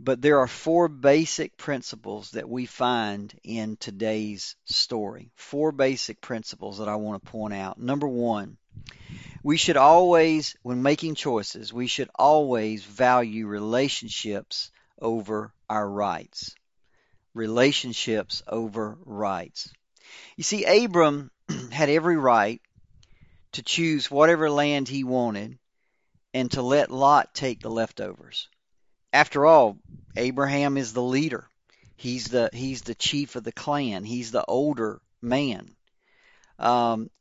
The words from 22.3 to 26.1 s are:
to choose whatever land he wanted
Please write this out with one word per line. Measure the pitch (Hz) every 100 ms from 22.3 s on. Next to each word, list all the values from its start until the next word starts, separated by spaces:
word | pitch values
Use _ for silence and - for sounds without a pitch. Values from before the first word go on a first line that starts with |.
| 117 101 117 _ _ _ _ _ _ - _ _
to | -
choose | 120 - 165 156 127
whatever | 143 156 170 156
land | 143 147 147 131
he | 139
wanted | 127 127 120 104 107 131 _ _ _ _ _